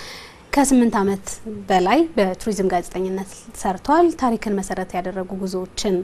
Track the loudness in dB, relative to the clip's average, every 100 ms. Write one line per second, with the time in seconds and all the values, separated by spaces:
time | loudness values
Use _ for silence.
0 | -14 -16 -18 -18 -2 2 4 4 4 2
1 | 0 -2 -6 -12 -10 -10 2 2 4 4
2 | 4 2 0 0 -4 0 0 0 -2 -6
3 | -4 -4 -8 -14 -18 -6 -4 -4 2 4
4 | 4 4 0 0 -2 -2 -2 -6 -4 -4
5 | -4 -6 -6 -6 -4 -4 -6 -4 0 0